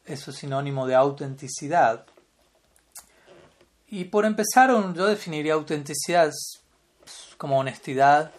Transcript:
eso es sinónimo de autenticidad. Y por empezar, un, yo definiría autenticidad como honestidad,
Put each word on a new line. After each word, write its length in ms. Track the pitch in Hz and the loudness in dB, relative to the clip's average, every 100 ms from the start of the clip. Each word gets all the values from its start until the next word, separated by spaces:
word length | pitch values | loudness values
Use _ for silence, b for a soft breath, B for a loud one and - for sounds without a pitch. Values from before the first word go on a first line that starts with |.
eso 260 | - 139 - | -16 -14 -14
es 60 | 135 | -14
sinónimo 500 | 143 135 143 135 131 | -8 -6 -4 -4 2
de 80 | |
autenticidad. 1080 | 131 143 139 139 135 131 - 143 170 127 117 - _ _ _ _ _ _ _ _ - b b b b b b _ _ _ | 4 4 0 -10 -12 -14 -12 -2 2 2 0 -8 _ _ _ _ _ _ _ _ -20 b b b b b b _ _ _
Y 160 | 202 | -10
por 220 | 180 208 214 | -4 0 0
empezar, 480 | 214 214 254 262 | 0 2 4 6
un, 200 | 233 190 | 4 0
yo 120 | 165 196 | -2 0
definiría 480 | 208 175 151 151 | 0 -4 -6 -2
autenticidad 760 | 156 151 151 143 143 - 175 156 143 - - _ _ _ _ - B B - | -2 -2 -6 -6 -8 0 2 2 0 -12 -16 _ _ _ _ -20 B B -12
como 200 | 147 135 | -2 -2
honestidad, 720 | 135 113 - 131 139 147 156 | -2 -6 -6 2 6 6 2